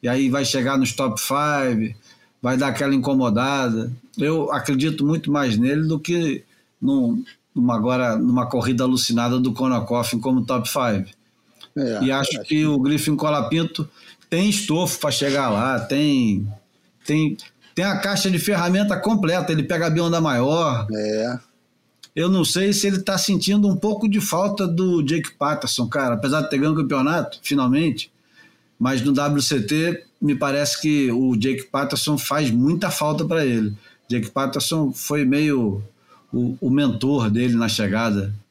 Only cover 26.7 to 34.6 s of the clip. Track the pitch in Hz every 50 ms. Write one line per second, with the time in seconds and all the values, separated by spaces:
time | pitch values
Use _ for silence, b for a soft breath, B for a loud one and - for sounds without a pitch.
26.7 | 156 151 151 - 147 135 127 143 165 175 131 - - - - - 147 143 131 123
27.7 | 127 147 165 160 120 - - - _ b b b b b b b b b b b
28.7 | b _ 117 123 135 127 117 143 139 131 143 147 147 143 131 - 147 135 - -
29.7 | 147 156 160 175 170 - - _ _ _ - 147 143 127 147 139 139 143 147 143
30.7 | - - - 156 151 147 139 127 117 120 131 131 127 110 107 135 131 104 - -
31.7 | - 135 143 135 - 147 - - 151 135 - - 139 151 151 131 110 120 127 143
32.7 | 170 175 202 180 156 - 156 151 156 - 165 156 170 165 151 135 120 113 107 107
33.7 | 104 104 B B B B B _ 120 123 104 104 - 135 135 131 131 143